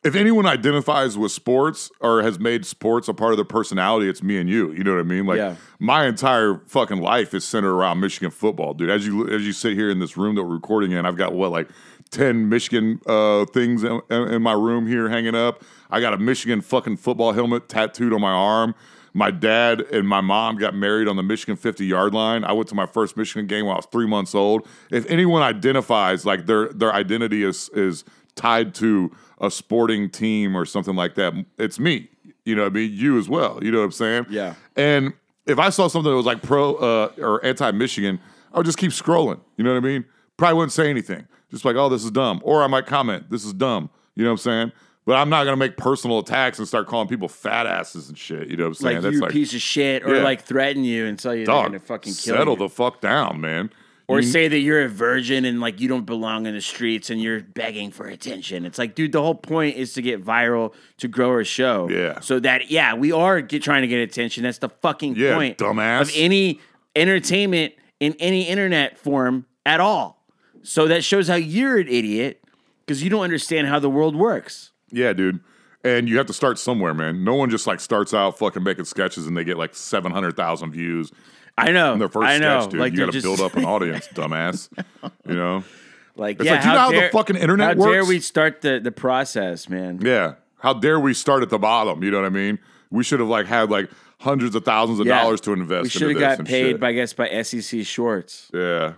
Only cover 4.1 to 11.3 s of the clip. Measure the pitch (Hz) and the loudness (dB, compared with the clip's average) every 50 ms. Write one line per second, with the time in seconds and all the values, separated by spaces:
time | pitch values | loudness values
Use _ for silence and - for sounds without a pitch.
4.1 | 90 - 95 95 101 95 87 90 101 117 98 80 78 87 98 98 95 87 85 85 | -2 -2 -2 -2 0 0 0 0 2 0 0 0 -2 -2 0 0 0 0 0 0
5.1 | 90 92 98 95 90 107 104 95 87 - - - - _ - 113 135 156 147 127 | -2 -2 0 0 0 0 -2 -4 -6 -10 -18 -20 -10 _ 0 2 4 4 4 2
6.1 | 113 95 135 131 127 117 110 104 95 - - - - 139 117 - 104 92 85 92 | 0 0 2 2 4 4 4 2 0 -2 -6 -2 0 0 0 0 -2 -2 0 2
7.1 | 113 123 104 - - 92 - - - 110 98 95 92 90 92 92 85 90 98 95 | 2 2 0 -2 -4 -8 -6 -4 -2 -2 0 2 2 2 2 2 2 0 -2 -2
8.1 | - - 92 85 - - - 107 95 85 82 76 73 76 85 87 101 104 101 104 | -4 -4 -8 -8 -6 -2 -2 -2 -2 -2 -6 -6 -4 -4 -2 0 0 0 0 -2
9.1 | 101 104 113 - 107 107 104 104 95 - - 117 101 98 107 104 98 92 90 85 | -2 -2 -2 -2 -4 -4 -4 -6 -6 -4 -4 -2 0 0 0 0 0 -2 -4 -4
10.1 | - 87 98 107 107 101 92 85 85 82 - - 107 107 101 92 90 87 87 90 | -4 -4 -2 -2 0 -2 -2 -4 -6 -8 -2 0 0 2 2 0 0 0 -2 -2
11.1 | 87 87 95 87 | 0 0 -2 -2